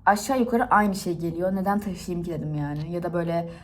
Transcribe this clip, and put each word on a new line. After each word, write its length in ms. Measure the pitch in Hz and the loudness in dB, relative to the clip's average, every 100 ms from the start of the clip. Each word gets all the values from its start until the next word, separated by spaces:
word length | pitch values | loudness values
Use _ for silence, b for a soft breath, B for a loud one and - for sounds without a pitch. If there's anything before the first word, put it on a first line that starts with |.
| - | 2
aşağı 340 | 208 - 262 | 2 2 2
yukarı 300 | 240 233 - | 4 2 4
aynı 240 | 202 208 | 6 4
şey 240 | 185 180 165 | 2 -2 -2
geliyor. 380 | 170 165 185 190 | -2 -2 -2 0
Neden 220 | 190 202 | 0 0
taşıyayım 460 | 202 175 - 175 | -2 -6 -6 -4
ki 60 | 175 | -4
dedim 240 | 156 156 | -4 -4
yani. 380 | 151 147 147 160 | -4 -4 -4 -4
Ya 100 | 175 | -4
da 100 | 175 | -2
böyle 360 | 170 170 170 170 B | -2 0 -2 -4 B